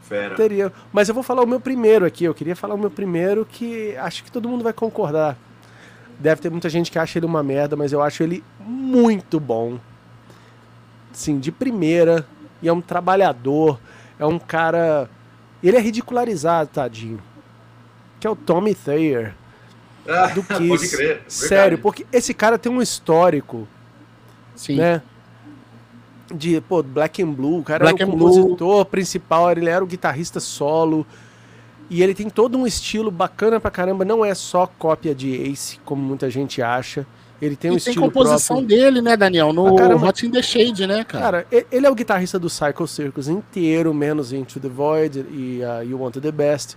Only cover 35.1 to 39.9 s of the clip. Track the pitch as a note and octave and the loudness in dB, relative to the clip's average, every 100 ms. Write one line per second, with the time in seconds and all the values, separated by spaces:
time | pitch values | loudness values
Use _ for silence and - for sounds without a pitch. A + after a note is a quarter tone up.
35.1 | C3+ C3+ B2+ C#3 C#3 - - - C#3 C3+ | -4 -4 -4 -6 -8 -12 -14 -8 -6 -4
36.1 | C#3 C3+ B2 C#3 - A#2 B2 B2 - C#3 | -4 -4 -4 -6 -2 -2 -2 -4 -10 -10
37.1 | - - - D3 C#3+ E3+ F3 A#3+ A#3+ - | -18 -20 -8 -6 -4 -2 0 0 0 0
38.1 | C4+ B3 - - B3 A#3+ G#3+ C4+ B3+ A#3 | 4 4 4 2 -2 4 6 6 4 2
39.1 | A3+ F#3+ F3 D3+ D#3+ F#3+ F#3+ F#3 | 4 4 4 2 4 6 6 6